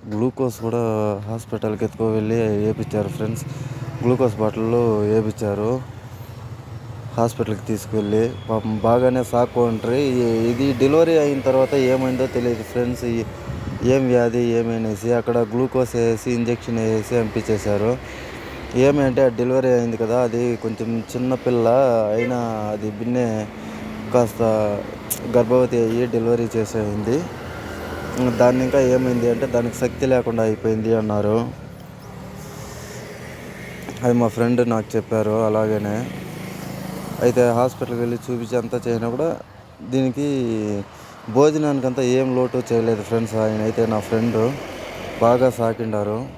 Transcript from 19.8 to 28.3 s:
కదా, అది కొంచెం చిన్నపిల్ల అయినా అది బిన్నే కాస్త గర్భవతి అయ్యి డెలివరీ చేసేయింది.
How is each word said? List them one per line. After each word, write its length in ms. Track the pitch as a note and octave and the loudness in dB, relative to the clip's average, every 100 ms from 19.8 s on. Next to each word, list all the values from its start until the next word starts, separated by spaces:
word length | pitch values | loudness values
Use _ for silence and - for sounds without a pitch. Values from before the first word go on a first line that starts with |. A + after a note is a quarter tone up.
| A#2 A2+ | 2 -2
కదా, 260 | A2+ B2 | 0 2
అది 340 | B2 A#2 B2 A2+ | 2 2 0 0
కొంచెం 460 | A2+ G#2+ A2+ A2+ G#2 B2+ | -4 -4 -2 -4 -4 -4
చిన్నపిల్ల 520 | B2+ B2 C3+ B2 A2+ B2+ C3+ A#2 G#2+ A2 | -2 0 2 2 4 6 4 4 2 0
అయినా 540 | A#2+ B2 A#2 A2 G#2+ | 0 -2 -2 -2 -4
అది 180 | G#2+ A2 | -4 -4
బిన్నే 560 | G#2 A#2 B2 A#2+ G#2+ G#2+ - - - - - - | -4 -2 0 0 0 -4 -8 -12 -10 -10 -10 0
కాస్త 280 | B2 A2+ - A2+ A2 G#2+ G2+ G#2 - - - - A#2 | 2 2 2 2 2 0 -2 -6 -12 -8 -8 2 2
గర్భవతి 400 | A2+ B2+ B2 A#2+ | 4 4 4 2
అయ్యి 300 | A2+ A#2 B2 | 2 2 0
డెలివరీ 420 | A#2 A2+ A#2+ A2+ A2+ | 0 2 2 2 -2
చేసేయింది. 680 | G#2+ A2+ G#2+ G#2 G#2 C#3 F3 - - - - - - - - B2+ B2+ | -2 -2 -2 -2 0 -2 -2 -10 -12 -12 -10 -10 -8 -8 -8 -2 0